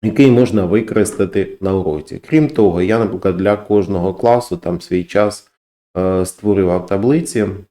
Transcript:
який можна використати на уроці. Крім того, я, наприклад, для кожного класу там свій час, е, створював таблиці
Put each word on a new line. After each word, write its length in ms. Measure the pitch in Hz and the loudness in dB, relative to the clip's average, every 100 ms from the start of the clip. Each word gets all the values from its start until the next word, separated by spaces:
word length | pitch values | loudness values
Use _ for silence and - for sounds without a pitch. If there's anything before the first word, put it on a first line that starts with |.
який 280 | 110 - 139 | -2 4 4
можна 340 | 120 123 107 | 6 2 0
використати 920 | 92 104 113 107 101 - 95 98 95 - | 0 0 0 -2 -2 -2 -2 -2 -4 -6
на 140 | 95 | -2
уроці. 460 | 95 90 76 - 71 - | -2 -2 -6 -8 -16 0
Крім 200 | 156 151 | 2 2
того, 340 | - 104 85 | 2 2 2
я, 160 | 92 110 | 0 0
наприклад, 380 | 110 87 98 90 | 0 -2 -2 0
для 200 | 98 104 | 0 0
кожного 580 | - 104 92 95 90 | 0 0 0 -2 -2
класу 420 | 92 117 120 - 87 | 0 2 2 0 -8
там 240 | - 87 | -6 -6
свій 240 | - 90 | -4 -4
час, 460 | 87 101 104 - _ _ _ _ _ 92 | -2 -2 -2 -4 _ _ _ _ _ -4
е, 300 | 92 92 90 | -2 0 -2
створював 600 | - 104 98 92 90 87 | -4 0 2 2 0 -2
таблиці 600 | 98 117 151 - 117 104 95 - | -2 0 0 -2 -4 -4 -6 -16